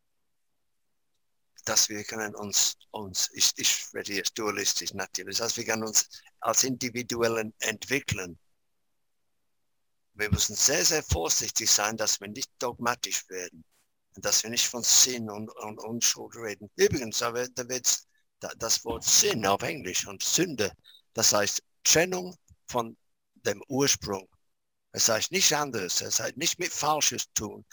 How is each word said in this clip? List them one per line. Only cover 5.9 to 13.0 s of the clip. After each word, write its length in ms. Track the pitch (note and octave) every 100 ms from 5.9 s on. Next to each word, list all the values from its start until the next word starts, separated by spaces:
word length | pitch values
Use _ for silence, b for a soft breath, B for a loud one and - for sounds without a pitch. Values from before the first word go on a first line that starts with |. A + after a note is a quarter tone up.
| G#2+ - B B _
als 240 | A2+ A2
Individuellen 920 | C3 B2 B2+ A2+ A#2+ A#2+ A#2 A2+ A2 -
entwickeln. 800 | - G#2+ - C3 - G2 F2+ E2 _ _ _ _ _ _ _ _ _ _ _ _ _ _ _ _ _
Wir 160 | - G#2+
müssen 260 | G2+ - G#2
sehr, 300 | - D#3+ E3
sehr 180 | D#3
vorsichtig 680 | - E3+ D#3+ - A2+ - A2
sein, 260 | - G#2 A2
dass 240 | G#2+ -
wir 60 | G2+
nicht 240 | A2+ - _
dogmatisch 680 | B2+ A#2 A#2+ B2